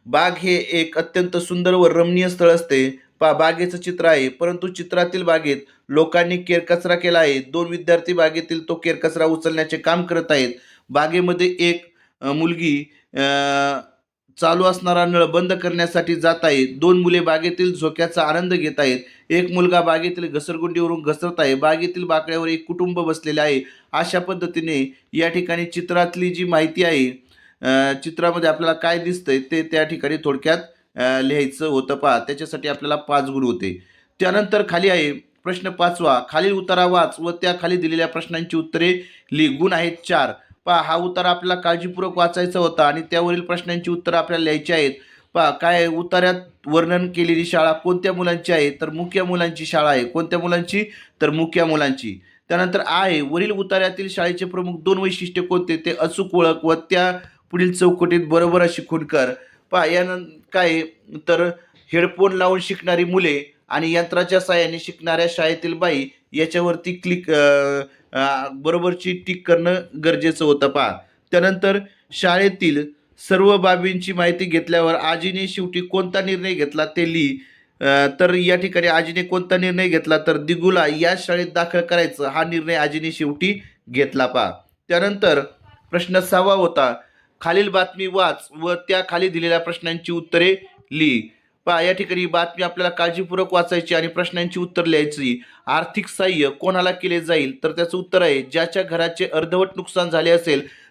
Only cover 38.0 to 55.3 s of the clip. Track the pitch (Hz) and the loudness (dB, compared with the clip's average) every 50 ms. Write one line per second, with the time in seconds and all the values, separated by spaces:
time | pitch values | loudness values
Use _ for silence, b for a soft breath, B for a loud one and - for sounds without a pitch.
38 | 165 160 - 165 160 - 170 165 170 170 160 160 160 160 - 165 165 180 180 180 | -2 -2 -2 -8 -8 -6 -6 -6 -6 -4 -4 -4 -4 -2 -2 0 2 2 2 0
39 | 180 B B B B B 143 151 156 147 131 139 170 190 185 165 170 170 170 - | -4 B B B B B 0 2 2 2 2 0 0 0 2 0 0 -2 -4 -8
40 | - - 175 143 135 113 104 b b b b _ _ 175 175 165 156 151 160 170 | -6 0 0 2 2 0 -4 b b b b _ _ 0 2 2 2 0 -2 -2
41 | 175 180 180 180 175 180 180 175 175 180 180 180 - 170 170 170 170 180 180 180 | -2 -2 -4 0 0 0 0 0 -2 -4 -4 -2 0 -2 -2 0 -2 -8 -6 -6
42 | 185 185 180 180 175 170 170 180 180 180 180 185 175 165 165 - 151 147 147 160 | -6 -4 0 0 0 0 2 -2 -2 -2 0 0 0 0 2 2 2 2 2 -2
43 | 160 - 170 170 170 175 175 175 175 175 175 175 175 170 175 175 170 170 175 170 | -6 -2 -2 0 0 0 0 -2 -2 -4 -6 -6 -4 -6 -6 -6 -4 -4 -4 -2
44 | - 170 170 170 160 170 175 165 165 156 151 151 143 170 170 160 147 135 131 B | -2 0 0 0 0 0 -2 -2 0 0 0 -2 0 0 0 2 2 0 -2 B
45 | B B B B B B _ 170 156 165 170 - - 170 175 175 170 170 160 165 | B B B B B B _ 2 2 2 2 2 0 2 4 4 2 0 0 -4
46 | 175 175 - 180 180 180 180 180 180 - _ _ _ 143 151 165 170 165 180 180 | -4 0 2 2 4 4 2 0 -6 -14 _ _ _ 2 2 2 4 4 0 0
47 | 180 180 180 175 170 170 170 160 170 170 - 165 160 160 156 156 - 180 180 180 | 0 -2 -2 -2 0 2 2 0 0 0 2 2 4 4 2 0 0 -2 -2 0
48 | 180 190 185 175 180 175 170 165 170 - 175 160 147 143 143 - 160 156 156 165 | 0 -2 -2 0 0 -2 -2 -2 0 0 2 2 2 0 0 -4 -8 -8 -6 -8
49 | 175 175 180 190 185 180 180 175 170 170 160 151 160 156 - 160 151 151 143 131 | -8 -4 -2 -2 0 0 0 0 -2 -2 -4 -8 -8 -2 0 2 2 4 2 2
50 | 123 120 - 160 165 165 175 175 170 175 175 175 170 - 196 202 208 208 B B | 0 -2 -4 -4 -4 -2 -4 -4 -2 0 -2 -2 -2 -2 -4 -4 -4 -4 B B
51 | B B B _ 156 151 147 160 165 160 - 170 165 160 156 151 147 139 131 135 | B B B _ 0 0 2 0 -2 0 2 0 2 2 2 0 0 0 -2 -4
52 | - 110 95 90 b b b b b _ 170 175 180 180 180 196 - - 160 175 | -6 -10 -12 -12 b b b b b _ -2 0 0 0 0 -2 -2 0 -2 0
53 | 196 190 170 151 147 135 151 175 202 214 208 190 190 185 196 190 185 185 185 190 | 0 2 0 0 -2 -2 -2 -2 -2 -2 -2 -4 -2 -2 0 0 0 0 -2 -6
54 | 190 190 185 - 175 175 180 175 185 180 180 185 180 180 175 160 156 190 190 185 | -10 -8 -4 -2 -2 -2 -2 -4 -6 -6 -6 -6 -6 -6 -8 -4 -2 -2 -2 0
55 | 196 190 180 - 185 175 | -2 -2 -4 -4 -8 -6